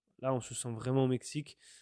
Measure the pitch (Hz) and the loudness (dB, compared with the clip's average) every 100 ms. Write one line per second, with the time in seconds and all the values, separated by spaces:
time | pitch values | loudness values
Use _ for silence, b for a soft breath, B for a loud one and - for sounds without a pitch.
0 | _ _ 131 127 - 117 123 110 127 135 | _ _ 0 0 -2 -8 -6 -4 2 4
1 | 131 123 - 147 143 - B B | 4 2 -2 -6 -8 -14 B B